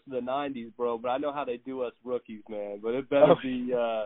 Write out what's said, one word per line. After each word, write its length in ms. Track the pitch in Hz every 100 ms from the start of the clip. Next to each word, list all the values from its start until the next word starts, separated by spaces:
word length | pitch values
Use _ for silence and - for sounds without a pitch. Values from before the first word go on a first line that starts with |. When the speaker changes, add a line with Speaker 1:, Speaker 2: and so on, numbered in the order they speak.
| -
Speaker 1:
to 60 |
the 100 | 127
nineties, 500 | 123 139 143 127 117 107
bro. 200 | 120 117
But 120 | 123
I 80 | 131
know 160 | 147
how 100 | 143
they 140 | 135 123
do 240 | 135 131
us 100 | 120 - 120
rookies, 380 | 123 - 107 -
man. 320 | 107 101 101
But 120 | 110
it 160 | 123 131
better 240 | 143 151
Speaker 2:
Okay. 80 | 165 131 127 123
Speaker 1:
be, 80 |
uh, 320 | 123 117 113